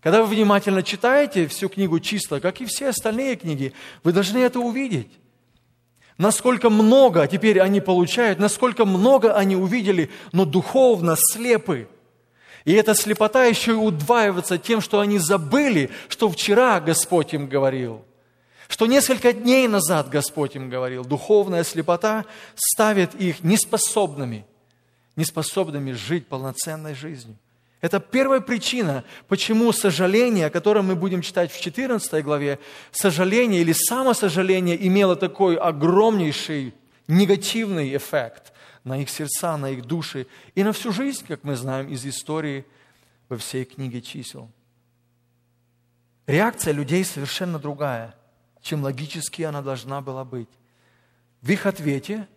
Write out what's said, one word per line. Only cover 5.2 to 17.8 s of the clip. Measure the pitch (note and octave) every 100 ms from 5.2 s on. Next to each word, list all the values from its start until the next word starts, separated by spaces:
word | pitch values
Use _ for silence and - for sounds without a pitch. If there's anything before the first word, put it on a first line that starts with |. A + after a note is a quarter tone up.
| _ _ _ _ _ _ _ _ _ _
Насколько | F#3+ G#3+ B3+ A#3+ A#3
много | G#3+ G#3+ C4 C4 E3+ C#3+
теперь | F3+ A3 F#3+
они | F#3+ G3+
получают, | F#3+ F3+ F3 - A#3 F3
насколько | G3+ - B3+ A#3 G#3
много | F#3 A3 C4+ A3 G#3
они | G3 F#3+
увидели, | F#3 A#3+ G3 F#3+ D3+ - -
но | E3+ F#3
духовно | D#3+ - C4+ B3+ G#3+ E3+ D#3+
слепы. | - G#3+ A#3+ A#3 - C#3 G#2+ _ _ _ _ _ _ - -
И |
эта | G3+ G#3+ G#3
слепота | G#3 G#3 G#3+ C4 B3
еще | A3+ -
и | A3+
удваивается | G#3+ D#3+ D3 A#3+ G#3 F3+ E3+ F3
тем, | - A3+
что | - G#3
они | G#3 G#3
забыли, | D#3 G3 D3+ B3+ C#4+ F#3+ C3 - -
что | - A3
вчера | E3 - G3+ B3+ G3
Господь | D3+ D#3+ - F3 D3
им | D3+ C#3
говорил, | C#3 C3+ C3